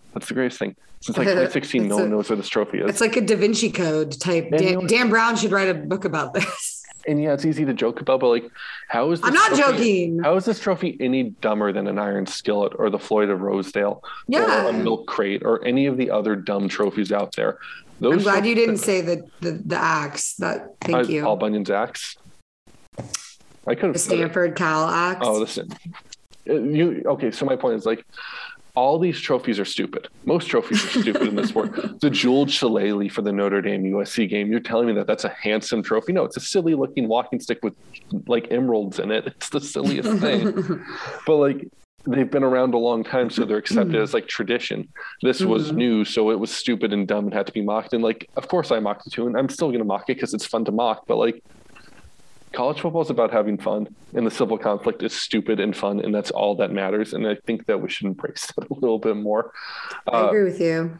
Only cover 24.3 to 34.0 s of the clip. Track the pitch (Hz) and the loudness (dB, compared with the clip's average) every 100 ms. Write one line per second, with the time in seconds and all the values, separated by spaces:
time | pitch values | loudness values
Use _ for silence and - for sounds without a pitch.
24.3 | 185 175 170 170 156 160 170 175 185 120 | 0 0 0 0 2 0 2 0 0 0
25.3 | 107 110 - - - 170 - - - - | 0 -2 -6 -10 -12 -16 -18 -20 -20 -20
26.3 | - - - 127 151 170 123 - 135 123 | -10 -2 0 2 2 2 2 -2 0 -2
27.3 | - 139 127 131 110 110 113 - - - | -2 -2 0 0 0 -2 -2 -6 -18 -16
28.3 | - - - - 127 131 160 175 156 - | -14 -16 -18 -6 0 2 4 2 0 0
29.3 | 127 127 101 95 - 95 - - - - | 0 0 -2 -2 -4 -4 -6 -12 -8 -2
30.3 | 170 - 117 - 208 - 254 147 - 107 | 0 2 0 2 0 0 0 2 2 0
31.3 | 104 98 110 107 - - - 147 123 127 | 0 -2 0 -2 -2 -6 0 0 2 4
32.3 | 131 143 - 123 104 101 101 101 - 104 | 4 4 2 2 2 2 0 -2 -2 -2
33.3 | 101 101 101 101 101 95 98 | 0 2 2 0 0 0 0